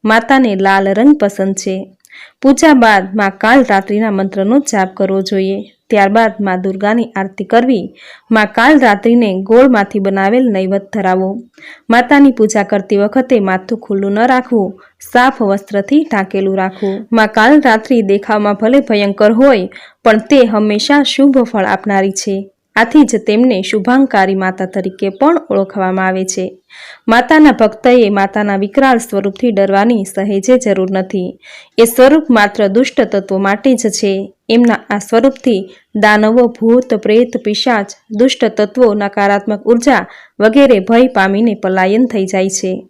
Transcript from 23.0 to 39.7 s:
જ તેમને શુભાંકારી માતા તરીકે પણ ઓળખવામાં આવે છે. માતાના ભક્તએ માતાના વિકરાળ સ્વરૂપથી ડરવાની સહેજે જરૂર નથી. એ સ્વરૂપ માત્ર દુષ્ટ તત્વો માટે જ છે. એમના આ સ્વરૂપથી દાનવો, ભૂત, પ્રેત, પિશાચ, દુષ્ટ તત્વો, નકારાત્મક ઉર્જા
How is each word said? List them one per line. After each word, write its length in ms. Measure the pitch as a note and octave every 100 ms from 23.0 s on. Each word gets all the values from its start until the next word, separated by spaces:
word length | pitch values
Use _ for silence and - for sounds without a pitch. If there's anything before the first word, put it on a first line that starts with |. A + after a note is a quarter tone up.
જ 120 | C#4 A3
તેમને 460 | A3 G#3+ B3+ G3
શુભાંકારી 720 | F#3+ G#3+ F#3+ C4 C4+ G#3 F#3+ F#3+
માતા 300 | F#3 F#3 F#3
તરીકે 440 | G3 F#3 F#3 G3
પણ 280 | F#3+ C#4+ E4 D#4+
ઓળખવામાં 580 | G3 F#3+ G3+ F#3 F#3+ F#3
આવે 180 | F#3+ F#3
છે. 320 | - F#3 - _ - - - -
માતાના 440 | A#3 A#3+ D#4 D4+
ભક્તએ 580 | A#3+ G#3+ - B3+ B3 G#3
માતાના 480 | G3+ G3 G#3 G#3 G3
વિકરાળ 400 | G3 C#4 C4+ A#3
સ્વરૂપથી 540 | A#3 G3 G3 F#3+ B3
ડરવાની 540 | G3 G3 G3 A3 A#3 G3
સહેજે 520 | - G3+ G3 G3 B3+
જરૂર 340 | A3 F#3+ F#3
નથી. 480 | F#3+ F#3 G3 F3+ - - - _ -
એ 80 | A3+
સ્વરૂપ 380 | B3 C4 D#4 D4+
માત્ર 380 | A3+ G#3 G3+ G3+
દુષ્ટ 340 | G3+ B3+ -
તત્વો 360 | A3 G3+ G3 F#3+
માટે 380 | G3 G3+ C4+ A#3+
જ 140 | G#3+
છે. 440 | F#3+ G3+ F#3+ G3 _ -
એમના 300 | A#3 A#3+ G#3+ -
આ 80 | G#3
સ્વરૂપથી 720 | - A3+ C4+ C4+ C4 G3 F#3+ - _ G#3+
દાનવો, 520 | G#3+ G#3+ G#3+ A#3+ A#3+
ભૂત, 460 | A#3 A3+ A#3+ B3+
પ્રેત, 440 | G#3+ G#3 A3 A#3+ A#3
પિશાચ, 520 | G#3+ G#3 - A3+ G3+ - _ G#3
દુષ્ટ 260 | B3+ - A3+
તત્વો, 480 | - G#3 B3+ A#3+
નકારાત્મક 720 | G#3 G3+ G#3 G3+ G3+ G3+ G#3
ઉર્જા 400 | G#3+